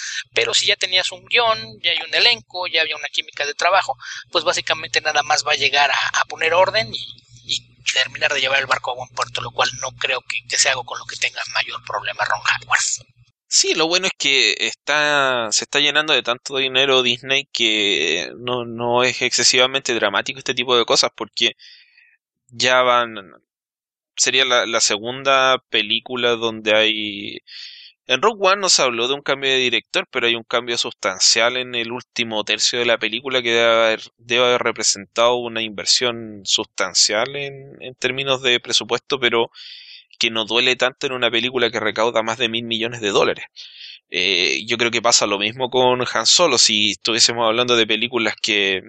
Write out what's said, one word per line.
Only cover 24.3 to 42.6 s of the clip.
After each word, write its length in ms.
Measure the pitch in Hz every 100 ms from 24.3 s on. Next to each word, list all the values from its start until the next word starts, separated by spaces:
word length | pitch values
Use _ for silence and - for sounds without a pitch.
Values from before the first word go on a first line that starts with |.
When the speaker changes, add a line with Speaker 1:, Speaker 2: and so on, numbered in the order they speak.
| 127
Speaker 2:
la, 220 | 131 120 101
la 160 | 117
segunda 800 | - 104 113 131 135 135 131 127 -
película 600 | 113 107 113 - 127 120
donde 440 | 117 113 110 107 107
hay... 600 | 110 110 107 101 104 - - - - - - _ -
En 140 | 127
Rogue 240 | 196 220 190
One 160 | 202
no 80 | 190
se 120 | -
habló 260 | 139 117 123
de 60 |
un 80 | 139
cambio 300 | 143 139 135
de 60 | 131
director, 500 | 127 113 - 170 -
pero 160 | 135 117
hay 80 | 117
un 80 |
cambio 340 | 113 120 123 120
sustancial 800 | 123 - 101 95 - 117 117 127
en 200 | 127 123
el 160 | 113
último 520 | 123 - - 117 110
tercio 360 | 104 107 - 123
de 60 | 120
la 120 | 113
película 440 | 110 110 135 127
que 100 | 120
debe 340 | 117 117 113 113
haber, 160 | 110 - _
debe 280 | 117 120 123
haber 140 | 123
representado 720 | 117 113 110 98 98 - 120 123
una 260 | 120 113
inversión 800 | 113 98 - - 123 117 113 104 95
sustancial 920 | - 107 - 95 87 - 107 123 143
en, 400 | 143 139 135 -
en 160 | 123 127
términos 460 | 131 131 139 131
de 180 | 131 120
presupuesto, 600 | - 117 107 117 - 135
pero 300 | 120 117 117 - - - - - - -
que 120 | 117
no 160 | 113 107
duele 320 | 113 127 127
tanto 300 | 127 127 143
en 40 |
una 180 | 127 120
película 400 | 117 120 127 117
que 120 | 113
recauda 420 | 107 95 113 113
más 140 | 110 113
de 100 | 120
mil 160 | 113